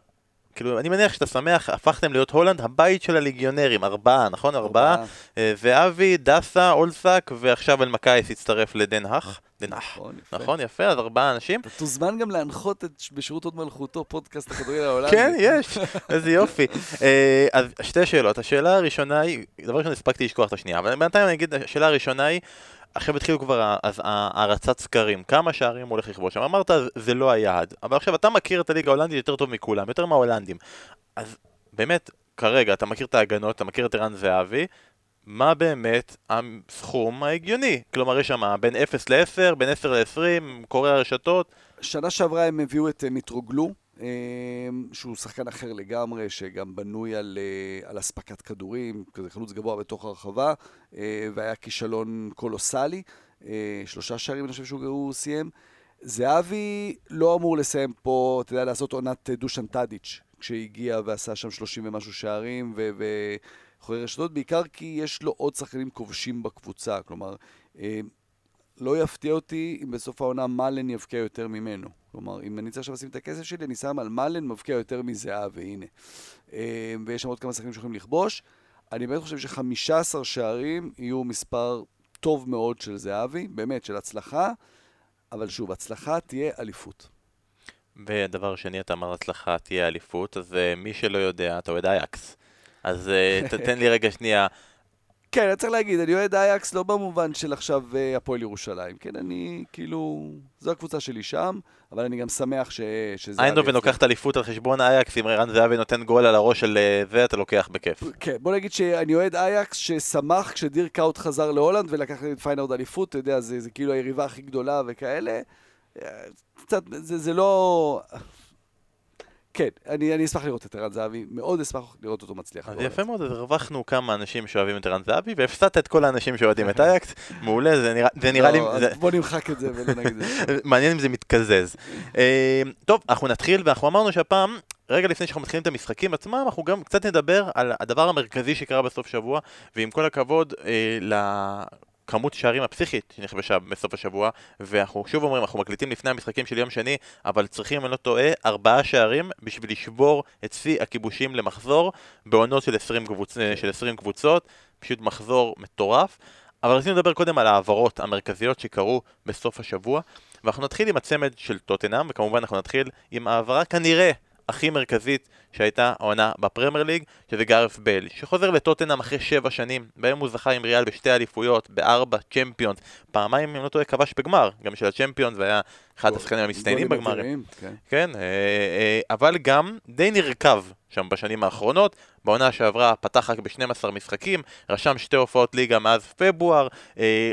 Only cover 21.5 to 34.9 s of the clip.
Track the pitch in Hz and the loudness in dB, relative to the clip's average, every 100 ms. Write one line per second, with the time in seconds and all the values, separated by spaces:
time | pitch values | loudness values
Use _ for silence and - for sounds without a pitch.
21.5 | 143 - 147 156 143 - 131 147 175 - | -4 -4 2 4 4 0 0 0 0 -4
22.5 | - - - - - - 143 - 156 135 | -20 -20 -20 -14 -6 -4 -2 0 0 2
23.5 | 123 107 101 107 98 - 104 101 - 104 | 2 2 0 -2 -4 -4 -2 -2 0 2
24.5 | 104 131 127 - 120 107 98 90 147 170 | 2 0 -2 0 0 2 -2 2 2 2
25.5 | - 120 120 123 110 110 95 92 104 135 | 0 -2 -2 -4 -4 -4 -4 -4 -2 0
26.5 | 196 185 160 127 120 110 123 131 113 104 | 2 4 2 2 -2 -2 2 4 4 4
27.5 | 90 87 - 110 139 - 170 214 - - | 2 -2 -6 -2 0 2 2 4 4 2
28.5 | 180 165 160 143 139 165 143 123 139 135 | -2 0 0 2 2 2 -2 -4 -2 -4
29.5 | 117 - 104 101 131 170 147 120 113 98 | -4 -4 -2 -2 -4 2 4 4 0 -4
30.5 | 85 - - - - _ - 110 110 _ | -14 -16 -20 -20 -20 _ -16 -16 -18 _
31.5 | _ _ 104 120 175 - - _ - 110 | _ _ -4 0 0 -2 -18 _ -2 4
32.5 | 127 107 98 104 110 131 117 104 104 107 | 4 4 2 -2 -4 0 2 2 0 -2
33.5 | - 98 - 120 110 107 98 95 92 92 | -4 -6 -4 -2 -2 -4 -2 0 2 0
34.5 | 123 180 _ _ | -4 -4 _ _